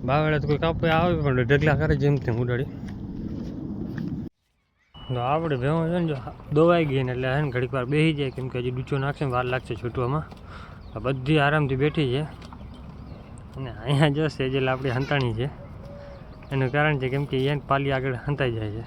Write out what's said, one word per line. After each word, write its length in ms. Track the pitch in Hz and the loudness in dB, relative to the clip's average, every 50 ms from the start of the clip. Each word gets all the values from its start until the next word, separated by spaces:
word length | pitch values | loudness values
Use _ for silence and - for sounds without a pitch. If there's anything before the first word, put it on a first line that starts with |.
| - | 0
બાવળે 340 | 123 131 151 156 156 156 147 | 2 2 4 4 4 2 2
તો 60 | 143 - | 2 2
કોઈ 120 | 151 143 165 | 0 2 2
કાપવા 300 | 165 165 - - 165 160 160 | 0 0 2 2 4 4 4
આવે 160 | 170 180 175 160 147 | 4 4 2 2 2
પણ 180 | 143 131 127 | 2 4 4
ઢગલા 360 | 123 113 139 143 147 156 143 127 | 4 6 6 6 6 4 4 4
કરે 140 | 156 156 156 | 4 2 2
જેમ 180 | 139 135 143 147 | 4 4 4 4
તેમ 200 | 135 - - 113 | 4 2 0 0
ઉડાડી. 340 | 113 127 120 123 120 135 - - - - - - - - - - - - - - - - - - - - - - - - - - - - - - - - - _ _ _ _ _ _ _ _ _ _ _ _ _ | 2 2 0 0 0 -2 -4 -6 -10 -10 -10 -10 -10 -10 -10 -8 -8 -8 -8 -8 -8 -8 -8 -8 -8 -8 -8 -8 -8 -8 -6 -6 -6 -6 -6 -6 -6 -8 -10 _ _ _ _ _ _ _ _ _ _ _ _ _
તો 260 | - - - 127 123 | -20 -8 -6 -4 -2
આપણે 360 | 120 127 143 160 165 165 147 | 0 0 0 0 0 0 0
ભેહું 280 | 127 120 139 156 165 165 160 | 0 0 0 2 2 0 0
છે 80 | 175 180 | 0 0
ને 80 | 170 160 | 0 0
જો 80 | 151 131 113 - - - - - 147 | -2 -4 -6 -12 -14 -14 -8 0 4
દોવાઈ 340 | 147 160 170 175 170 160 147 | 6 8 8 8 6 4 4
ગઈ 120 | 131 135 131 | 2 2 2
ને 100 | 127 127 | 0 0
એટલે 160 | 123 127 131 | 0 0 0
હે 120 | 127 143 151 | 2 2 0
ને 60 | 143 | 2
ઘડીક 220 | 120 123 123 123 131 | 0 0 0 0 0
વાર 140 | 135 123 | -2 -2
બેસી 280 | 120 147 151 156 160 156 143 | 2 2 4 4 4 4 2
જાય, 120 | 143 131 | -2 -4
કેમ 160 | 123 - 127 131 | -2 -4 -6 -4
કે 100 | - 123 | -4 -2
હજી 160 | 123 127 127 | -2 -2 -2
ડૂચો 180 | 127 127 - 147 139 | -4 -4 -2 -2 0
નાખશે 240 | 135 139 143 - 156 | 0 -2 -2 -2 -2
ને 60 | 139 | 0
વાર 160 | 123 123 123 123 127 | 0 0 0 2 0
લાગશે 200 | 131 - - 120 | -2 -2 -4 -8
છૂટવામાં. 500 | 101 - 120 110 131 123 120 139 156 151 - - - - - - - - - - - - - - | -6 -4 -4 -2 0 0 0 0 -2 -2 -4 -12 -16 -16 -16 -16 -16 -16 -16 -16 -16 -16 -12 -10
આ 60 | 113 110 | -4 -2
બધી 340 | 123 139 131 127 135 156 151 | -2 -2 -2 0 2 4 4
આરામથી 420 | 139 143 147 156 147 131 135 131 139 | 4 4 4 4 2 2 2 2 2
બેઠી 260 | 151 147 165 147 127 120 | 2 2 2 0 2 0
છે. 100 | 135 156 - - - - - - - - - - - - - - - - - - - - - - - - - - | -2 -2 -4 -10 -14 -16 -16 -16 -16 -16 -16 -16 -16 -16 -16 -16 -16 -14 -16 -16 -16 -16 -16 -16 -16 -16 -14 -10
અને 140 | 131 135 123 | -8 -8 -8
અહીંયા 460 | 110 101 110 127 147 139 160 147 139 | -8 -8 -2 0 4 4 6 4 4
જો 80 | 147 160 151 | 2 0 -2
સેજલ 400 | - - 135 131 131 135 131 131 | 0 -2 -2 0 0 2 2 2
આપણી 280 | 131 127 131 139 117 127 | 0 0 0 -2 0 0
હંતાણી 360 | 139 135 147 143 131 120 110 | 0 2 2 2 2 2 0
છે, 120 | 110 123 143 - - - - - - - - - - - - - - - - - - - - | 0 -4 -4 -6 -10 -14 -16 -16 -16 -14 -14 -14 -14 -14 -16 -16 -16 -16 -16 -16 -18 -12 -6
એનું 180 | 139 135 131 127 | -2 0 0 2
કારણ 280 | 120 147 151 151 151 135 | 2 2 4 4 2 2
છે 80 | 131 131 | 0 0
કેમ 160 | 127 139 143 | 0 -2 -2
કે 120 | 135 - 131 131 | 0 0 0 2
એને 160 | 139 147 147 - - | 2 0 -2 0 0
પાલી 240 | 139 139 143 139 135 | 0 2 2 0 0
આગળ 240 | 131 131 135 127 117 - | 0 0 -2 -4 -4 -2
હંતાઈ 280 | - 143 139 143 123 117 113 | -4 -2 0 0 0 0 -2
જાય 140 | 107 104 101 | -4 -4 -6
છે. 80 | 113 113 | -8 -10